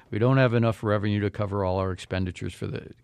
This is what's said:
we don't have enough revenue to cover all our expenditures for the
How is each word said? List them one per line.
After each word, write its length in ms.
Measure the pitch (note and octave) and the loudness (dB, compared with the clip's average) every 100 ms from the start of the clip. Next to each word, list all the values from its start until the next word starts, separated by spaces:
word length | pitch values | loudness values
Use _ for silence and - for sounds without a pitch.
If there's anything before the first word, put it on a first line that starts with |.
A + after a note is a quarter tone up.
| - | -8
we 80 | G#2+ | 0
don't 160 | A#2+ C3+ | 2 4
have 180 | B2+ | 4
enough 300 | A#2 A2+ A2 | 4 2 0
revenue 340 | A2 G#2 G#2 G#2 | 0 0 2 0
to 100 | G2+ | 0
cover 340 | - G2+ G2+ | -2 -4 0
all 140 | F#2 F#2+ | 0 0
our 120 | F#2+ | -2
expenditures 640 | F2+ - F#2 F#2+ - G2+ | -4 -4 -2 -2 -4 -10
for 140 | - - | -8 -8
the 240 | - - - | -8 -12 -18